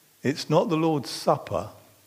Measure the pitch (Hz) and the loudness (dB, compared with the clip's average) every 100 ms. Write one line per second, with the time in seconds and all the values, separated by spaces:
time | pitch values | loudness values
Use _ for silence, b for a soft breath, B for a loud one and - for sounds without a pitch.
0 | _ _ 120 156 - 151 240 156 160 151 | _ _ -4 -4 2 2 4 2 2 0
1 | - - - 147 - 92 104 - - - | -4 -4 0 0 0 -6 -6 -14 -20 -20